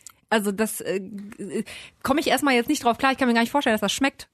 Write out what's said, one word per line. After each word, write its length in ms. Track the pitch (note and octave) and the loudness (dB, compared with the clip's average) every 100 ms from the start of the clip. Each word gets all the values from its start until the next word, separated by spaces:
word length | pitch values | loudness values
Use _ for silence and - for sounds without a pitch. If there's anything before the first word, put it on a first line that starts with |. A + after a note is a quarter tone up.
| - _ - | -20 _ 0
Also 200 | A3 G3+ | 0 0
das, 280 | G3 G#3+ - | -2 -2 -4
äh, 200 | - G3 F#3+ G3+ G3+ - G3 G3 - - - _ | -4 -4 -6 -12 -14 -12 -6 -6 -6 -10 -18 _
komme 180 | - D4 | -2 0
ich 60 | - | 2
erstmal 260 | C4 C#4+ | 2 4
jetzt 140 | A#3+ A#3+ | 2 2
nicht 140 | D4+ | 2
drauf 140 | A#3+ A3+ | 0 2
klar, 140 | C4+ | 2
ich 60 | C4 | 2
kann 100 | B3+ | 2
mir 60 | |
gar 60 | A#3 | 2
nicht 80 | A#3 | 2
vorstellen, 220 | C#4+ C#4 | 2 2
dass 60 | G#3+ | 0
das 120 | G3 | 0
schmeckt. 360 | - C4+ - - | 0 -2 -2 -16